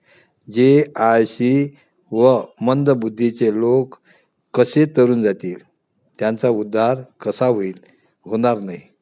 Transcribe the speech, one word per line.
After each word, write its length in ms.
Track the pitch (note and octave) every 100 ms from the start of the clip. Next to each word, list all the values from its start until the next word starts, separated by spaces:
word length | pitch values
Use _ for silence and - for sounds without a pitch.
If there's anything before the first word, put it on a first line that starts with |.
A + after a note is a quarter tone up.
| _ _ _ _ -
जे 320 | A2+ C3 C#3+ D3 -
आळशी 800 | A2+ A#2 A2+ - B2 C3+ C#3+ C#3+ _ _ _
व 280 | A2+ B2 B2 - _
मंद 300 | A#2 C3 C#3+
बुद्धीचे 680 | C3 A2+ G#2+ A#2+ A#2 A#2 G#2+
लोक 340 | A#2 B2+ C3 - _ _ _ _ _
कसे 300 | - A#2+ - D3+ D#3
तरून 260 | B2 A#2+
जातील, 360 | G#2+ F#2+ F2+ F2 - _ _ _ _ -
त्यांचा 300 | G#2+ A2+ B2+
उद्धार 500 | A2+ G#2+ G#2+ A2+ C3 C3 _
कसा 260 | - G#2 B2+
होईल? 320 | A#2 F#2+ F#2 _ _ _ _ -
होणार 320 | A2 A#2+ A2+
नाही. 220 | G2 F2 - _